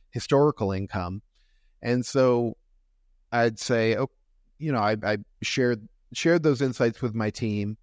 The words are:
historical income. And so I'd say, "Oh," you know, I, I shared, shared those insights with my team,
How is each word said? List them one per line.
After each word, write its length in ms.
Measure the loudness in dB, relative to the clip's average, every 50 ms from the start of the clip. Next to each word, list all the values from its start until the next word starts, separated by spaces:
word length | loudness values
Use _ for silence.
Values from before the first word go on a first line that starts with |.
| _ _
historical 600 | -10 -10 -2 0 2 4 4 2 2 0 -2 -2
income. 500 | -2 -4 -4 -6 -6 -6 -6 -6 -8 -10 -12 _ _ _ _ _ _ _ _ _ _ _
And 240 | -4 -2 -2 -2 -2
so 500 | 0 2 2 4 4 4 2 0 -2 -6 -10 _ _ _ _ _ _ _ _ _ _ _ _ _ _
I'd 280 | 0 0 2 2 0 -2
say, 380 | -2 0 0 2 2 2 2 0
"Oh," 120 | -2 -4 _ _ _ _ _ _ _ _ _ _
you 140 | -6 -4
know, 80 | -2 0
I, 160 | 0 0 0 0 0
I 140 | -2 -2 -2 -4 -10 _ _
shared, 460 | -8 -4 0 0 2 2 0 -2 -4 -12 _ _ _ _ -10
shared 300 | -2 2 2 4 4 4
those 180 | 2 2 2
insights 400 | 0 -2 0 0 0 0 0 -2
with 120 | -4 -4 -2
my 160 | -2 -2 -4
team, 480 | -4 -4 -4 -2 -2 -2 -2 -4 -6 -10